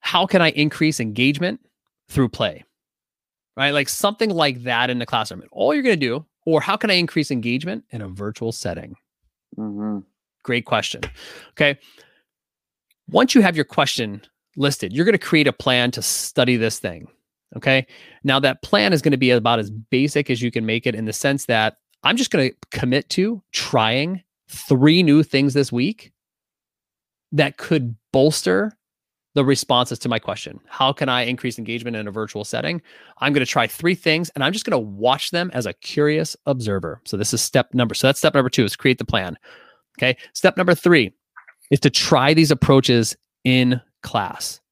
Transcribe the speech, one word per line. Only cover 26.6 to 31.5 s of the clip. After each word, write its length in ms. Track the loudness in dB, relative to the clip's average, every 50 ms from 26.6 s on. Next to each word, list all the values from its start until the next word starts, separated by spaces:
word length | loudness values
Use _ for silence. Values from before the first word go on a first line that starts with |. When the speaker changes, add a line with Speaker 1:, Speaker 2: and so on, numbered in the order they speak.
| _ _ _ _ _ _ _ _ _ _ _ _ _ _ 0
Speaker 1:
that 240 | 0 0 0 -2 -10
could 360 | -4 0 0 0 0 -2 -8 _ _ _ 2
bolster 680 | 4 4 4 2 0 -2 0 0 0 0 -2 -6 _ _ _ _ _ _ _ _ _ _ _ _
the 100 | 0 2
responses 540 | 2 2 0 2 _ 2 2 2 0 -4 -8
to 100 | -4 -4
my 100 | -4 -4
question. 420 | _ -6 -10 -8 -10 -16 -16 -20 _ _
"How 240 | -2 0 0 0 2
can 160 | 0 -2 -2
I 140 | 0 0 0
increase 360 | -2 -4 -4 -6 -8